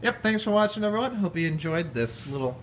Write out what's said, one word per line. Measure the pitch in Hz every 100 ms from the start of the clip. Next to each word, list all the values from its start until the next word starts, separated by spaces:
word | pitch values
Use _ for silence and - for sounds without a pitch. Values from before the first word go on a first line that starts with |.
Yep, | 220 240
thanks | 220 220
for | 214
watching, | 208 214 208
everyone. | 208 214 254 247
Hope | 190 165
you | 165
enjoyed | 160 160 160 165
this | 123 117 - 139
little | 139 131 123